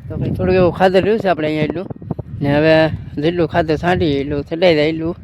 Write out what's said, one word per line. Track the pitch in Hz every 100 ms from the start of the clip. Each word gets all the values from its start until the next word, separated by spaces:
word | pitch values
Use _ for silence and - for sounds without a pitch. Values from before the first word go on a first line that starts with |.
| -
તો | 156
ભાઈ, | -
થોડુંક | - 185 185
એવું | 175
ખાતર | 160 190 185
રહ્યું | 180 220
છે | 190
આપણે | 160 156
અહીંયા | 156
એટલું. | 151 156 196 - - - - -
ને | 143 147
હવે | 160 160 156 - - -
જેટલું | 156 175 156
ખાતર | 175 165 151
છાંટીએ | 170 180 170 139
એટલું | 143 143
છટાઈ | 139 165 180
જાય | 151 151
એટલું | 160 160 180